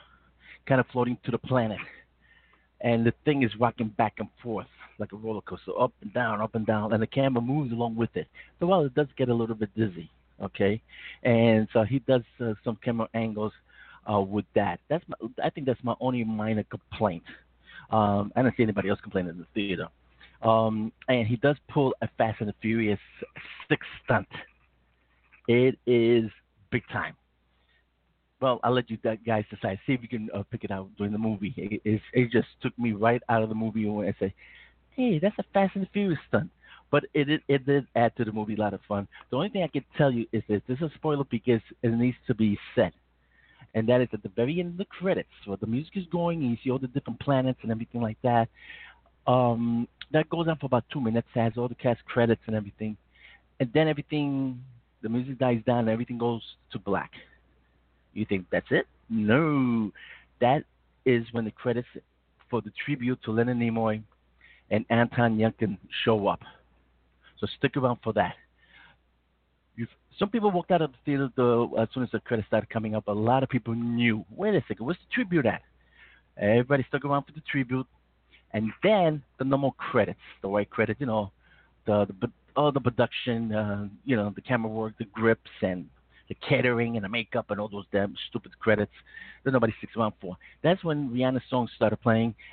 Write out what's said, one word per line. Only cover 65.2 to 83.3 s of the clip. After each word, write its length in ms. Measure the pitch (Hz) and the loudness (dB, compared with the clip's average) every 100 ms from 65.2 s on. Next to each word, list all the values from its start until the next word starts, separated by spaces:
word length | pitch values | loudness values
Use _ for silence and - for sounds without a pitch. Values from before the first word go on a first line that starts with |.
| 117 110 | 2 4
Yelchin 420 | 110 - 107 101 - - | 2 0 -4 -4 -10 -4
show 240 | - 110 98 | 2 2 2
up. 140 | - - - _ _ _ _ _ _ _ - | -2 -6 -20 _ _ _ _ _ _ _ -8
So 80 | 107 - | -8 -2
stick 180 | 139 147 | -4 0
around 220 | 127 117 | -2 -2
for 80 | 113 | -4
that. 240 | 107 92 - _ _ _ - - _ _ _ _ _ _ _ _ | 0 0 -2 _ _ _ -20 -20 _ _ _ _ _ _ _ _
You've, 140 | - 117 _ _ - | -12 -12 _ _ -4
some 100 | 196 | -2
people 240 | 240 208 | 0 0
walked 180 | 185 - | 0 2
out 120 | 180 | 2
of 100 | 151 | 0
the 60 | 127 | -4
theater, 240 | - 139 139 | -2 0 0
though, 400 | - 123 117 117 - | 2 4 4 2 0
as 120 | 113 | -2
soon 120 | 131 | -2
as 60 | 123 | -4
the 80 | 107 | -4
credits 260 | - 113 98 | -2 -4 0
started 240 | 110 104 | 0 0
coming 240 | 117 110 | -4 -4
up. 140 | 107 - | -4 -2
A 40 | |
lot 300 | 104 110 131 | -2 2 2
of 60 | 135 | 2
people 260 | 127 117 | -2 -2
knew, 500 | 117 117 117 120 107 - | -4 -2 0 2 0 -4
"Wait 240 | 113 208 | -4 0
a 80 | 190 - | 0 0
second, 180 | 104 120 | -6 -6
where's 120 | 175 | -8
the 140 | - | -6
tribute 340 | - 214 170 117 | -4 0 2 2
at?" 160 | 87 - _ _ _ - _ _ - | -2 -8 _ _ _ -20 _ _ -2
Everybody 480 | 101 117 123 139 123 | 2 4 4 0 0
stuck 160 | 143 | -4
around 200 | 143 143 | -2 -2
for 80 | - | -4
the 100 | 156 - | -12 -6
tribute. 360 | 143 123 131 131 _ _ _ _ _ _ | -4 -2 -4 -6 _ _ _ _ _ _
And 180 | 110 110 - | -4 -4 0
then 360 | 185 214 165 151 - - | 2 4 4 0 -6 -6
the 40 | |
normal 280 | 131 139 139 | -2 0 0
credits, 480 | - - 123 98 - - - | -4 -2 0 0 -2 -16 -10
the 80 | 98 | -4
white 220 | 104 101 | -2 -2
credits, 300 | - 107 107 | -2 -2 -2
you 60 | 139 | -2
know, 260 | 110 98 - _ _ _ _ - | -2 -4 -8 _ _ _ _ 0
the, 200 | 104 98 95 | 2 2 -2
the, 100 | - - _ | -8 -8 _
all 160 | - 147 | 0 2
the 80 | 135 | 2
production, 760 | 123 120 120 - - | 0 0 0 -2 -4